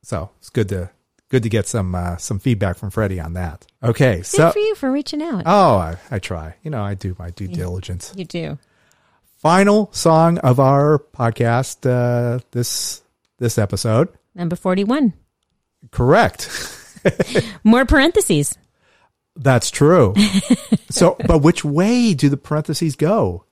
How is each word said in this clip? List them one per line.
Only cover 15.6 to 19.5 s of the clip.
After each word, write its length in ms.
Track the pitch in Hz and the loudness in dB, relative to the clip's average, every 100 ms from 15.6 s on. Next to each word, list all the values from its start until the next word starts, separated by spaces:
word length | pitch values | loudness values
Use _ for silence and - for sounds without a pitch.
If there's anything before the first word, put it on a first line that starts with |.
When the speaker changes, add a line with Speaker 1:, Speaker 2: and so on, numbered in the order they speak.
| _ _ 123 | _ _ -14
Speaker 1:
Correct. 580 | - 120 175 180 - - - - - - - 190 - - 240 233 | -2 2 4 2 -2 -14 -12 -14 -18 -20 -4 -4 -2 -4 -2 -4
<laughs> 100 | 196 | -2
Speaker 2:
More 200 | 214 233 | 4 4
parentheses. 720 | 262 294 277 381 - 156 143 - _ _ _ _ _ _ _ - | 4 4 4 2 0 0 -2 -6 _ _ _ _ _ _ _ -4
Speaker 1:
That's 340 | 139 | 2